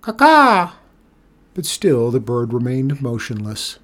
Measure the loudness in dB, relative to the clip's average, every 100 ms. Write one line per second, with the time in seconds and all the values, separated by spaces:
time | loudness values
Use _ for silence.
0 | -10 2 6 6 6 4 0 -8 _ _
1 | _ _ _ _ _ -12 -8 -2 0 2
2 | 2 -2 -2 -4 -2 -2 -2 -2 -2 -4
3 | -4 -6 -6 -8 -8 -10 -12 -14